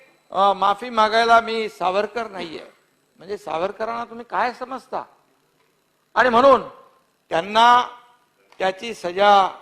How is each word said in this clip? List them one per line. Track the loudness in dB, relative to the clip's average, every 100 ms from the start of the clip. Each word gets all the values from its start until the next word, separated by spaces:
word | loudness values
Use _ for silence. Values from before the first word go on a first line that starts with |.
| _ _ _
अ, | 0 0
माफी | 2 -2 -2 -4
मागायला | 0 2 2 4 4
मी | 2 -4 -8
सावरकर | -6 -4 -2 -4 -6 -10
नाहीये, | -12 -14 -14 -18 _ _ _ _ _
म्हणजे | -14 -14
सावरकरांना | -8 -6 -6 -6 -10 -8
तुम्ही | -12 -16 -10
काय | -4 -4
समजता? | -6 -12 -14 -12 -12 -12 _ _ _ _ _ _ _ _ _ _
आणि | 0 2
म्हणून | 4 6 4 2 -16 _ _ _ _ _
त्यांना | -6 -2 2 6 4 2 -8 _ _ _ _ _ -6
त्याची | -6 -6 -10
सजा | -10 -8 0 4 4 2 -4